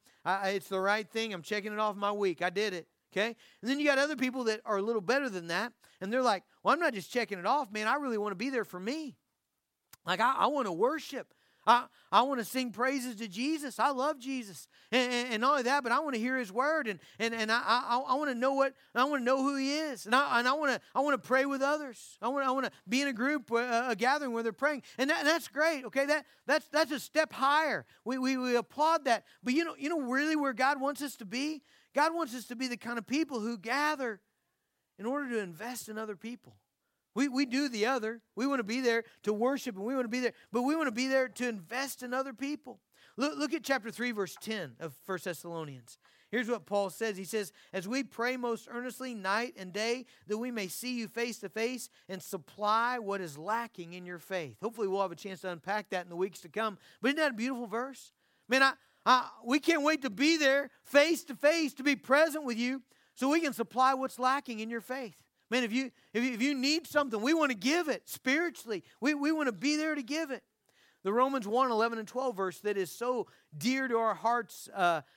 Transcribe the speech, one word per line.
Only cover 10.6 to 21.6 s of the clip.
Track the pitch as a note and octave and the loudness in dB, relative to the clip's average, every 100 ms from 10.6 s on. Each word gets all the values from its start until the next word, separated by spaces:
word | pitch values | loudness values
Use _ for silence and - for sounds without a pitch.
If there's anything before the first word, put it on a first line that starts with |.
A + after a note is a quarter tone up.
| A3 | -2
worship. | E3 A#3 D#4 - C4 - _ _ _ - | 0 0 0 -6 -12 -12 _ _ _ 4
I, | A#3+ A#3+ _ _ | 4 4 _ _
I | G3+ | 4
wanna | C4 C4 | 4 0
sing | G#3 B3+ B3+ | -2 -4 -4
praises | F#3+ B3+ C#4 B3 G#3 | -2 0 0 -4 -8
to | A3 | -8
Jesus. | F3+ C4+ D#4 C#4+ - | -4 -2 -2 -4 0
I | C4 | 0
love | C4 C#4+ D4 | 2 -2 -2
Jesus." | B3 C4+ G#3 E3 - _ _ | -6 -8 -8 -14 -18 _ _
And, | A#3+ B3 | 2 2
and, | B3 B3 | 0 0
and | A3 | 2
not | B3+ | 4
only | D4 | 4
that, | A#3+ C#4+ | 2 0
but | B3 | 2
I | B3+ | 0
wanna | D#4 A#3+ | 0 -2
hear | A#3+ C4 | 0 -2
his | G#3+ | -2
word, | G3+ C#4 D#4+ A#3+ | -2 0 0 -2
and, | F3+ - - | -6 -12 -4
and, | A3+ | -4
and | A3+ A3 | -2 0
I, | A#3 | 2
I, | G3 A#3+ A#3 A#3+ - | 4 2 2 0 0
I | |
wanna | C4 D4+ | 0 0
know | A#3+ C4 | 0 2
what, | C#4 C4+ - _ | 4 2 -2 _
I | A3 | 0
wanna | C4+ C#4+ | 2 2
know | A#3+ C4+ | 2 2
who | C4 C#4 | 2 0
he | C4+ D4 | 0 -2
is. | D#4 A#3 G#3 | -2 -6 0
And | |
I, | B3 C#4+ A#3+ | 2 4 2
and | B3 | 2
I | |
wanna, | D4 D4 A3 - | 2 0 0 -2
I | A#3 | -2
wanna | C#4+ C4 | 0 0
pray | - B3+ | 2 2
with | C#4 C#4 | 2 0